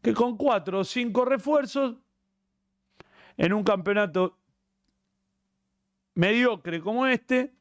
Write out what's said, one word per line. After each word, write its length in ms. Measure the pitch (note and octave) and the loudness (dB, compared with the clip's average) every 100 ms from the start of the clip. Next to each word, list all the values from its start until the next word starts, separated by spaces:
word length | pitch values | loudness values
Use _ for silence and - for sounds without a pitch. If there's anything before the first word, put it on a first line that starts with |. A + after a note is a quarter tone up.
Que 120 | - | -2
con 240 | G#3+ A#3+ A3 | 0 0 0
cuatro 420 | C#4+ G#3+ E3 F#3+ | 0 0 -2 -4
o 40 | F#3 | -4
cinco 400 | B3 A#3+ G#3 B3 | -4 -2 0 0
refuerzos, 720 | B3+ B3+ D4 C4 C#4 C4+ - _ _ _ _ _ _ _ _ _ _ - _ - - | -2 0 0 0 -2 -4 -4 _ _ _ _ _ _ _ _ _ _ -20 _ -20 -2
en 160 | E3+ | 0
un 140 | G#3 G3 | 2 0
campeonato 720 | G3 F3+ G#3 G#3 D#3+ F#3 _ _ _ _ _ _ _ _ _ _ _ _ _ _ _ _ _ _ - | 0 0 0 0 0 -2 _ _ _ _ _ _ _ _ _ _ _ _ _ _ _ _ _ _ 0
mediocre 640 | F3+ A3+ B3 G#3 E3+ E3 | 2 4 2 0 -6 -6
como 260 | E3+ A3+ C4 | -4 -2 0
este 460 | B3 _ B3+ B3+ _ | 0 _ -2 -2 _